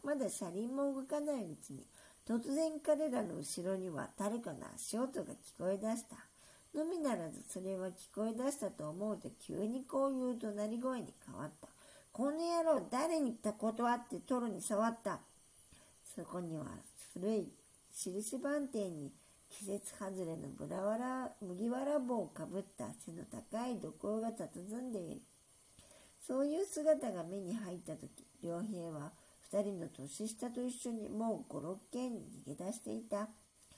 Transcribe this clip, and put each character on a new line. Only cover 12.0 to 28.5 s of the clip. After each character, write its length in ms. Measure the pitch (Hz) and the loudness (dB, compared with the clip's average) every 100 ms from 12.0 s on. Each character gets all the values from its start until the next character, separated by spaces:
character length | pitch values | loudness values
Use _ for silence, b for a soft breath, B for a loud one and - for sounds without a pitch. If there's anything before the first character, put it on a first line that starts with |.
| B | B
「こ 180 | - 277 | 0 2
の 20 | |
野 300 | 311 339 339 | 4 4 6
郎、 240 | 330 285 180 | 8 6 4
誰 300 | 247 320 320 | 2 4 4
に 160 | 262 233 | 4 2
断 580 | 214 214 220 220 240 | -2 2 0 4 4
っ 120 | 240 - | 4 2
て 120 | 175 | -6
ト 200 | - 254 | 0 2
ロ 80 | 233 | 2
に 120 | 180 | -2
触 260 | - 208 226 | 2 4 4
っ 100 | 233 | 4
た？」 180 | - 170 - - - - - B B - - | -2 -4 -6 -20 -20 -20 -20 B B -20 -12
そ 100 | - | -10
こ 160 | 165 180 | -6 -4
に 160 | 170 160 | -2 -2
は 80 | - - - - - | -4 -8 -14 -18 -10
古 220 | 175 196 | -2 2
い 180 | 220 160 - - - - | 2 0 -8 -20 -20 -12
印 460 | - - 185 214 262 | -6 -2 -2 -2 0
番 300 | 277 294 269 | 2 2 2
店 260 | 240 190 160 | 0 0 -2
に、 140 | 139 - B B - | -6 -10 B B -18
季 160 | - | -10
節 300 | 202 202 - - | -4 -2 -4 -4
外 280 | 196 190 | -4 -2
れ 120 | 170 160 | -2 -2
の 120 | 139 | -4
ブ 200 | - 147 | -6 -4
ラ 140 | - | 0
わ 160 | 202 226 | 2 2
ら、 340 | 254 262 254 - | 2 0 -4 -6
麦 280 | 196 180 233 | -6 0 2
わ 160 | 254 | 2
ら 140 | 269 294 | 4 4
帽 240 | 247 240 | 4 2
を 40 | 170 | 0
か 180 | - 185 | -2 -4
ぶ 140 | 185 | -4
っ 20 | 202 - | -4 -6
た 160 | - - | -6 -6
背 80 | - | -10
の 120 | 165 | -10
高 420 | - 226 - 226 247 | -8 -8 -4 -2 0
い 100 | 220 | -2
土 140 | 156 | -4
工 280 | - 202 220 | -4 0 2
が 120 | 226 | 2
佇 280 | 226 185 175 185 226 | -2 -4 -6 -6 -4
ん 120 | 254 | -2
で 60 | 214 | -2
い 160 | 165 | -4
る。 80 | - - - - - - B B B B B | -6 -10 -20 -20 -20 -20 B B B B B
そ 200 | - 254 | 0 4
う 60 | 285 | 4
い 140 | 320 | 4
う 60 | 392 | 2
姿 460 | 320 302 302 247 | 4 6 6 6
が 100 | 185 | -2
目 160 | 165 202 | -2 -4
に 160 | 180 | -2
入 220 | 226 190 175 | -2 -2 -6
っ 20 | |
た 160 | - 151 | -6 -8
と 100 | - | -8
き、 200 | - - - | -16 -20 -8
良 180 | 170 | -2